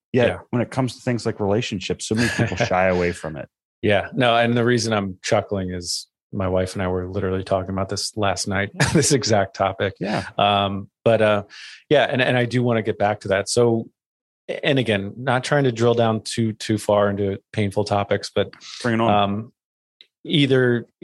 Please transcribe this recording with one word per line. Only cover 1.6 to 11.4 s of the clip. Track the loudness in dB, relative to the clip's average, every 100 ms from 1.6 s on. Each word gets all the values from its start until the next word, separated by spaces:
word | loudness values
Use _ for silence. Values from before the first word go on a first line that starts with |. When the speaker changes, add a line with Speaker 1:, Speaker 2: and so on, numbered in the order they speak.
| -2 -6 -6 -6 -2
Speaker 1:
so | 0
many | 0 0
people | -2 0
Speaker 2:
<laughs> | 0
Speaker 1:
shy | 2 2
away | 2 0
from | -2 -8 -10
it. | -14 _ _ _
Speaker 2:
Yeah, | 0 0 0
no. | 0 2 4
And | 4 2
the | 2
reason | 2 0
I'm | -2 -2 -8
chuckling | 0 0 0 -4 -4
is | -8 -8 -8 -10 _ _
my | -6 -2
wife | 0 -2
and | -4
I | -4
were | -2 -4
literally | -4 -2 -4 -2
talking | -2 -2
about | -4 -4
this | -4 -6 -4
last | -2 -2 -4
night, | -4 -4 -2
<laughs> | 0
this | 2 2
exact | 0 2 2 0 -2
topic. | -2 0 -4 -4
Speaker 1:
Yeah. | -6 -4 -4 0
Speaker 2:
Um, | 2 2 0 -4 -10 _ 2
but, | 4
uh, | 4 2